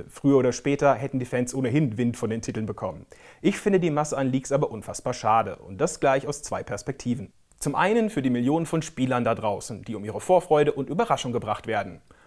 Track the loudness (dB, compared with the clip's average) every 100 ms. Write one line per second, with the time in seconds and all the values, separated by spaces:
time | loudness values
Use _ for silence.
0 | -16 -2 4 6 4 0 0 2 4 4
1 | 0 -4 -2 -2 -2 -2 0 2 2 0
2 | -2 -2 -4 -4 -6 -6 -6 -6 -8 -8
3 | -16 -20 -20 -2 0 0 2 4 4 0
4 | 0 0 0 0 0 0 0 -4 -10 -6
5 | -6 -2 2 4 2 -4 -10 -2 -2 2
6 | 2 2 0 -8 -6 -6 -6 -8 -8 -6
7 | -4 -4 -6 _ _ -8 -4 0 2 2
8 | 2 0 0 2 2 2 0 -2 -2 -2
9 | 0 2 2 0 -2 -4 -6 -12 -10 -8
10 | -6 -4 4 4 6 4 4 0 -2 -2
11 | 0 0 -2 -4 -2 -4 -2 -4 -4 -10
12 | -20 -20